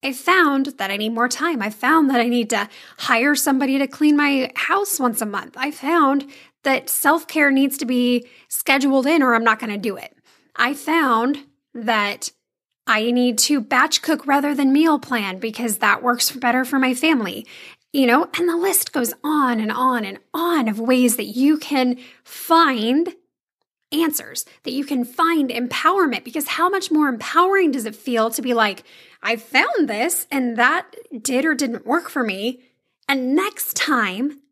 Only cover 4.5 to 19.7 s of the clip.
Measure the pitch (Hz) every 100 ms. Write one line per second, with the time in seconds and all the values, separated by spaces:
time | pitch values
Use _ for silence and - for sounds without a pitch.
4.5 | - - 381 403 - 254 220 214 202 -
5.5 | - 269 294 269 - 277 277 277 - -
6.5 | _ - 269 - - 277 320 320 311 285
7.5 | 269 277 277 269 247 247 247 240 - _
8.5 | - - 269 277 269 262 330 254 233 226
9.5 | 220 220 208 202 190 - _ _ _ _
10.5 | - 247 285 - 330 277 226 240 285 -
11.5 | _ _ 240 226 220 202 - - _ _
12.5 | _ _ _ - 214 226 240 247 220 -
13.5 | 294 214 247 302 - - 311 285 285 285
14.5 | 285 277 277 320 294 - 240 196 185 226
15.5 | 220 233 202 214 208 247 247 - 262 247
16.5 | 254 254 277 262 254 320 294 202 202 220
17.5 | - - - _ 285 254 247 359 - 349
18.5 | 339 370 349 - 302 233 - 294 302 262
19.5 | 233 214